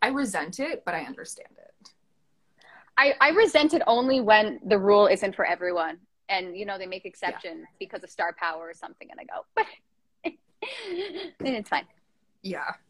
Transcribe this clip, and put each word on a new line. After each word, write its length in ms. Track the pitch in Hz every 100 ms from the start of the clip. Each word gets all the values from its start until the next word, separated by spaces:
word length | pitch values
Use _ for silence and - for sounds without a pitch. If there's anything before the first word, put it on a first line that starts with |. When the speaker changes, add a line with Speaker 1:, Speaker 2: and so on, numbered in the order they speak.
Speaker 1:
I 60 | 240
resent 520 | 269 247 170 151 220
it, 240 | 294 220 -
but 80 |
I 100 | 165
understand 540 | 131 135 - - - _
it. 360 | - _ - _ _ _ _ _ _ _ _ - _ -
Speaker 2:
I, 180 | 277 269
I 80 | 277
resent 440 | 339 440 302 302
it 80 | 339 -
only 320 | 233 262 262
when 400 | 214 214 214 - 185
the 120 | 208
rule 300 | 196 202 208
isn't 260 | 190 196
for 120 | 190 180
everyone. 560 | 175 180 175 160 170 _ _ -
And, 300 | 190 180 180
you 80 | 202
know, 120 | 190
they 100 | 185
make 180 | 185 185
Speaker 1:
Yeah. 40 |
Speaker 2:
exceptions 560 | - 180 - 180 160 160 -
because 240 | 190 190
of 60 | 180
star 240 | - 170
power 340 | 170 170 160 165
or 60 |
something. 360 | 170 - - -
And 100 | -
I 40 |
go, 220 | - 90 - -
<laughs> 800 | 427 - _ _ _ _ 339 - _ - 466 539 427 349 403 339 381 -
"It's 300 | 269 240 208
fine." 180 | 139 - _ _ _ _ _
Speaker 1:
Yeah. 320 | 190 156 143 -